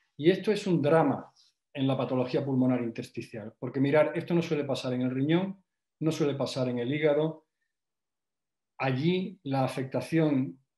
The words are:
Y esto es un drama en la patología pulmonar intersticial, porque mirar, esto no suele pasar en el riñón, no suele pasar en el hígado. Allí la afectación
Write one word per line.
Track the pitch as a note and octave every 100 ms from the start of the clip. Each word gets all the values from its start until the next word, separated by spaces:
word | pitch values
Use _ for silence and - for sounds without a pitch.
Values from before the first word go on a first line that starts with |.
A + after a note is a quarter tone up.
| _ -
Y | D#3
esto | F#3+ A3
es | G3+ F#3+
un | D#3+
drama | C#3+ D#3+ C#3+ A2 - _ _ _ _
en | C#3+ C3+
la | C3
patología | B2 B2+ B2+ D3+ C3
pulmonar | C3 B2+ B2
intersticial, | A#2 A#2 B2 - A2 A2+ G#2+ -
porque | B2+ C#3
mirar, | C#3 D3+ D3 -
esto | - E3+
no |
suele | E3 D3
pasar | C3+ B2+ B2+
en | B2+
el | B2+
riñón, | C3 C#3+ E3+ G3 - _ _ _ _
no | D#3
suele | - D3 C3+
pasar | B2+ C#3 B2+
en | A#2+
el | A#2+
hígado. | D3 D3+ D3 D#3+ - _ _ _ _ _ _ _ _ _ _ _ _ _ -
Allí | C3+ B2+ D#3+ F3+ F#3+ -
la | C#3 C3+
afectación | B2+ - C3 B2+ - D#3+ D#3 C3+ C3+ - _